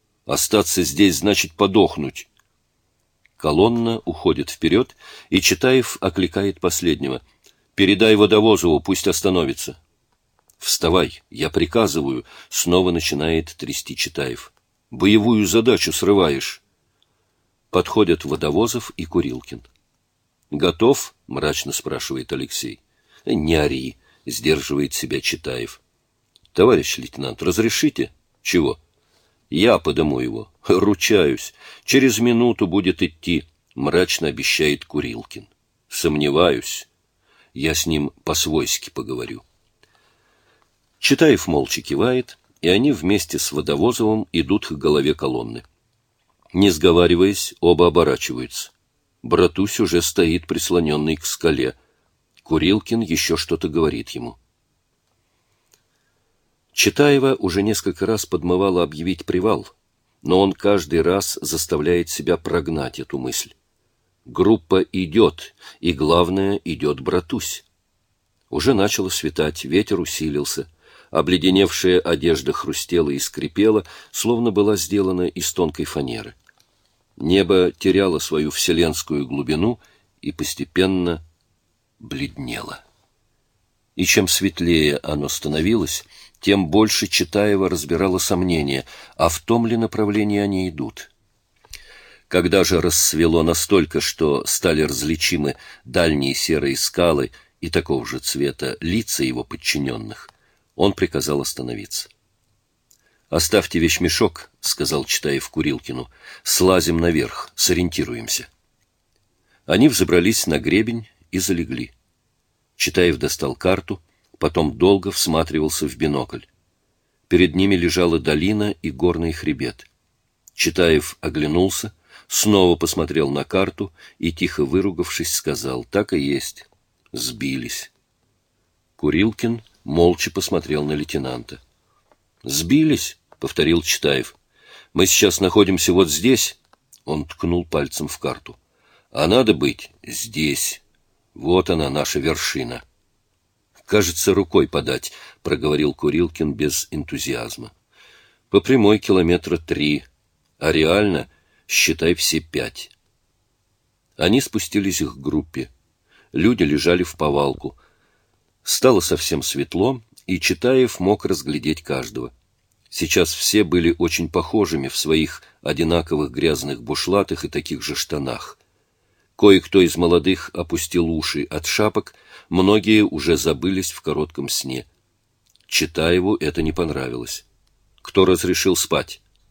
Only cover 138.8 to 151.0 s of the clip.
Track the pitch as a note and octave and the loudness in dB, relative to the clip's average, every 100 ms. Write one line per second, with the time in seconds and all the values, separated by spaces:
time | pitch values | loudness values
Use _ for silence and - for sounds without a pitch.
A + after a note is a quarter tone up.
138.8 | _ _ _ - D#2+ A#2 A2 - C#2+ - | _ _ _ -2 2 4 4 2 0 -4
139.8 | - _ - - A#2 - D2+ - - - | -14 _ -14 -12 -10 -4 -4 -2 -6 -8
140.8 | _ _ _ _ _ - E2 F#2 F2+ E2+ | _ _ _ _ _ -8 0 2 2 -2
141.8 | C#2+ C#2+ C#2 D2 C#2 - - C#2 A#1+ A#1+ | 0 -2 -4 -2 -2 -2 -4 -6 -8 -10
142.8 | - _ _ _ _ _ _ _ _ _ | -18 _ _ _ _ _ _ _ _ _
143.8 | - G#2+ F2 - - F#2 F#2 F#2 C#2 E2 | 0 0 0 0 0 2 2 2 2 -2
144.8 | C#2+ B1+ - - - _ - D2 D2+ D2 | -4 -6 -8 -16 -20 _ -6 -4 0 0
145.8 | D2 C#2 D2+ D#2 E2+ D#2+ D#2 B1 D2 - | 0 0 -2 0 -2 -2 -4 -2 -4 -4
146.8 | - D#2 C#2 C#2 - B1+ A#2 - A#2 _ | -8 -10 -8 -8 -8 -8 -8 -12 -16 _
147.8 | _ _ - _ _ _ - G2+ - C3 | _ _ -20 _ _ _ 0 0 4 4
148.8 | G2+ G#2+ - F#2+ E2 F2 - E2+ - D#2 | 6 4 2 2 4 0 0 -6 -4 -2
149.8 | D2 D2 - _ _ _ _ - - D#2 | -2 -2 -6 _ _ _ _ -6 -2 2
150.8 | D#2 G2 | 2 2